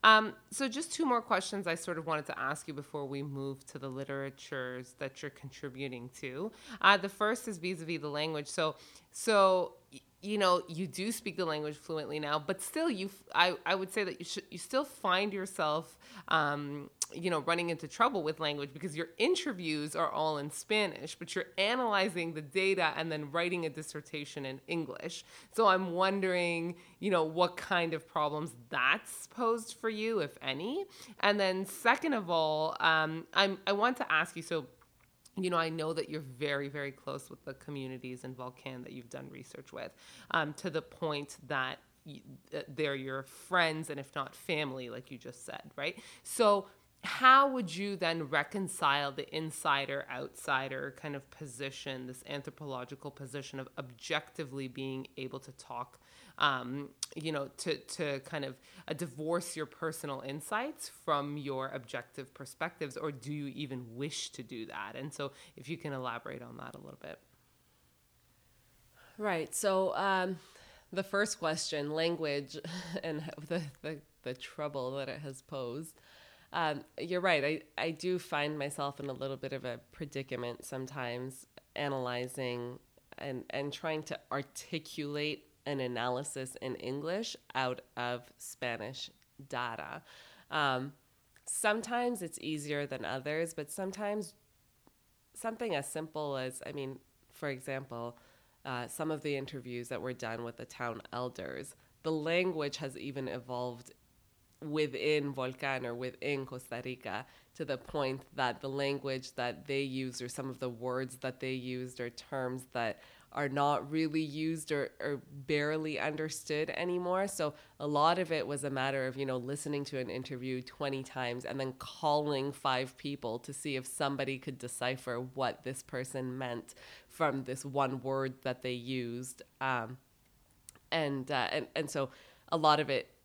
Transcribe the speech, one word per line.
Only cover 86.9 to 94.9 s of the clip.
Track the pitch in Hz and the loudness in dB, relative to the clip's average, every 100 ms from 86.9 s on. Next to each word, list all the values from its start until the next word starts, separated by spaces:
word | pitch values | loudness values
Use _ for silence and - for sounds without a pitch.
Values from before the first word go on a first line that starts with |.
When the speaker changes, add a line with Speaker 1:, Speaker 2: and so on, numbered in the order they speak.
| 139 156 190 226 - _ 131 | -4 -2 -2 -4 -8 _ 0
Speaker 2:
out | 127 127 - - | 0 -2 -8 -4
of | 123 120 - _ | -2 -2 -6 _
Spanish | - - 123 117 107 135 - _ _ - 139 | -14 -4 -4 -2 -6 -8 -10 _ _ -20 -4
data. | 127 123 113 73 - - - - - - | -2 -2 -4 -8 -10 -12 -20 -20 -20 -2
Um, | 151 139 127 139 - _ _ _ _ | 2 4 2 -2 -10 _ _ _ _
sometimes | - - 214 214 226 240 247 226 | -6 2 4 2 0 0 2 0
it's | 170 - | -6 -6
easier | 147 151 147 147 143 | -4 -4 -2 -2 0
than | 135 | -2
others, | 90 131 143 156 165 | -2 -2 -2 0 0
but | 160 147 | -4 -8
sometimes | - 190 190 208 214 175 - _ _ _ _ _ | -4 -4 -2 -2 -2 -4 -12 _ _ _ _ _